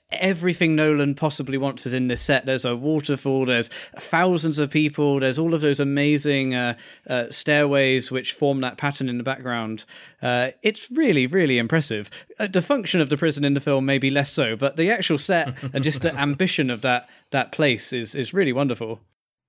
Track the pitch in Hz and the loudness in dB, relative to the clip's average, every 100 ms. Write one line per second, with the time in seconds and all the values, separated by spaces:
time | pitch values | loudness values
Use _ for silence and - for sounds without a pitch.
0 | _ - 185 175 180 170 165 156 156 147 | _ -4 -2 0 0 2 2 4 4 4
1 | 143 139 156 143 135 135 139 - 123 127 | 2 0 -2 -2 -4 -2 -4 -4 -4 -2
2 | 127 120 - 135 135 131 123 120 143 156 | 0 -2 0 0 2 -2 0 -2 0 0
3 | 143 135 139 135 127 120 117 - - - | 0 -2 0 0 2 0 -2 -8 -16 -16
4 | - 165 185 175 160 147 143 156 151 147 | -2 2 2 2 0 0 0 0 0 2
5 | 147 139 131 131 165 160 151 139 139 139 | 0 2 0 0 0 2 2 2 0 2
6 | 147 147 147 139 131 127 120 113 - - | 2 2 2 0 0 -2 -2 -4 -12 -20
7 | - 127 120 - - 147 143 139 131 131 | -6 -4 -2 -4 2 2 4 4 4 2
8 | 127 127 120 - 143 135 127 - 143 139 | 0 -6 -6 -2 0 0 -2 -2 -4 -2
9 | 131 120 123 131 127 117 110 110 - - | -4 -4 -4 -6 -4 -4 -4 -8 -12 -20
10 | - _ 127 123 131 - 208 214 - 254 | -20 _ -2 0 0 -2 -4 -4 -4 0
11 | 285 151 127 190 156 123 117 165 143 110 | 4 4 4 2 4 4 4 2 0 -4
12 | 104 - - - 208 185 170 285 175 180 | -6 -16 -20 -8 -2 -2 0 0 2 0
13 | 143 147 160 143 143 139 147 135 135 139 | 2 2 0 0 0 0 2 0 2 2
14 | 135 139 143 - 120 110 135 156 175 226 | 2 0 0 0 0 0 -2 0 0 0
15 | - 147 - 175 143 127 135 135 139 143 | 0 0 2 0 0 -6 -6 -2 -2 0
16 | 160 139 147 143 180 - 131 113 131 123 | -2 0 -2 0 0 0 -2 -2 0 0
17 | - - _ 135 123 - 147 117 - 123 | -2 -16 _ -4 -2 0 0 0 -2 -6
18 | 110 143 117 190 160 123 143 117 110 113 | -6 -6 -4 0 0 0 0 -2 -6 -10
19 | _ _ _ _ | _ _ _ _